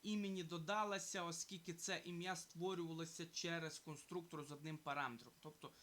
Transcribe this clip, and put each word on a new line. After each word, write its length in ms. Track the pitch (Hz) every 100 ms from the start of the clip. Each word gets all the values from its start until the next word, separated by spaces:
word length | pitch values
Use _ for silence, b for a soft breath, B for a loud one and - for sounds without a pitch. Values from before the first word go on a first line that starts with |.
імені 420 | 208 208 202 190
додалася, 760 | 165 170 160 208 208 196 196 196
оскільки 520 | 170 165 - 190 170
це 280 | 170 - 175
ім'я 320 | 175 175 180 180
створювалося 880 | - 165 185 185 170 165 165 - 170
через 520 | - 175 170 160 -
конструктор 640 | - 151 - 180 170 151
з 80 | 143
одним 260 | 143 156 156
параметром, 560 | 151 143 135 120 120 -
тобто 320 | 156 151 139 B